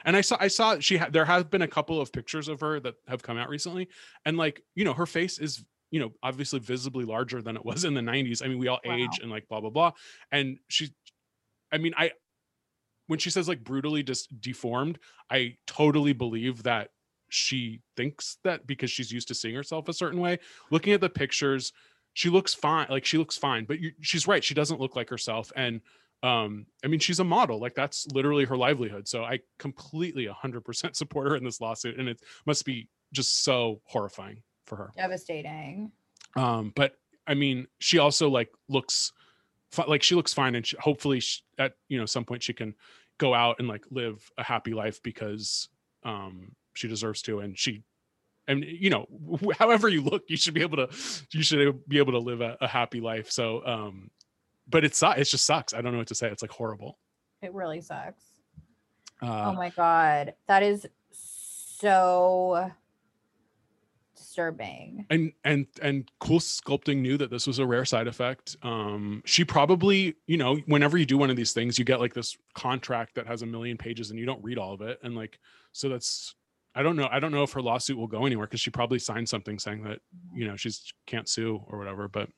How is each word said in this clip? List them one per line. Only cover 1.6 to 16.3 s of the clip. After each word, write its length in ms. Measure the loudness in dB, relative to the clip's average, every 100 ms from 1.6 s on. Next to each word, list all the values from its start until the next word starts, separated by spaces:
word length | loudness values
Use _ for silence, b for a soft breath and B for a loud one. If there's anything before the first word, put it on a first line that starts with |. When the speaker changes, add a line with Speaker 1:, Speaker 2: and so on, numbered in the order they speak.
Speaker 1:
a 60 | 2
couple 320 | 0 0 -2
of 120 | -2
pictures 360 | -6 -6 -8 -6
of 120 | -6
her 200 | -4 -2
that 160 | -4 -10 -10
have 160 | -10
come 160 | -6 -6
out 100 | -4
recently, 400 | -6 -6 -6 -8 B B B
and, 120 | -2 2
like, 280 | 0 -2 _
you 100 | 0
know, 100 | 0
her 120 | 2 0
face 320 | 0 -2 -2
is, 240 | -6 -8 -12 _ _
you 80 | -4
know, 120 | -4 -4
obviously 340 | -8 -6 -4 -6
visibly 460 | -4 -6 -4 -6
larger 360 | -4 -4 -4 -6
than 160 | -8 -8
it 80 |
was 200 | -6 -4
in 100 | -2
the 80 | -2
nineties. 400 | 0 0 0 -2
I 60 | -4
mean, 100 | -2
we 80 | -2
all 140 | -2
Speaker 2:
Wow. 100 | -2 -2
Speaker 1:
age 240 | -2 -4
and, 80 | -8
like, 160 | -10 -8
blah, 120 | -8
blah, 100 | -4
blah. 220 | 2 2 B B B B
And 260 | -2 -2 -6 _
she, 220 | -4 -2 -10 -20 _ _ _ _ _ _
I 60 | -2
mean, 160 | 0 0
I, 140 | 0 -2 _ _ _ _ _ _ _ _ -6
when 140 | -2
she 100 | 0
says, 160 | -2 -2
like, 140 | -4
brutally 400 | -4 -4 -2 -2
dis-, 240 | -2 -6 -6
deformed, 720 | -10 -10 -6 -2 -2 -2 -4 b b b
I 260 | 0 0 -4 -12
totally 440 | 4 6 6 4
believe 500 | 2 0